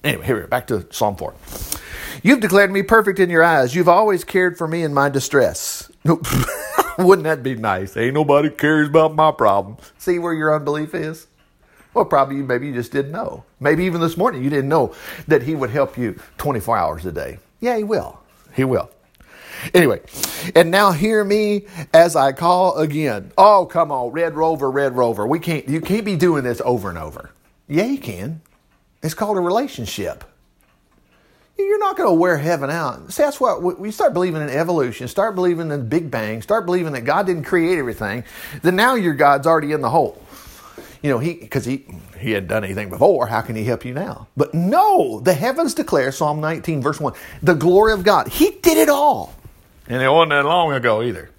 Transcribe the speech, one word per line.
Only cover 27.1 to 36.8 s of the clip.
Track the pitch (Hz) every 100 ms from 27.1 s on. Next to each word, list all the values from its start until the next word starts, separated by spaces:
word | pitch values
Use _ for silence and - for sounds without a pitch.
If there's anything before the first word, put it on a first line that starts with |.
| - - _ _ _ _
Yeah, | 147
you | 226 277
can. | - 90 107 160 _ _ _ _ _ _
It's | 156
called | - 208 202
a |
relationship. | 175 208 277 - 110 - 90 - - _ _ _ _ _ _ _ _ _ _ _ _ -
You're | 392 415
not | 403 -
gonna | 269
wear | 165 180 156
heaven | 151 165 139
out. | 165 147 123 -
See, | -
that's | 294 277
what, | 247 190
we, | 175
we | 185 202
start | 214 349
believing | 180 185 160
in | 147
evolution, | 131 165 170 123 113 123
start | - 214
believing | 190 180 165
in | 165
the | 147
Big | 117 156 160
Bang, | 120 107 110
start | - 214 175
believing | 180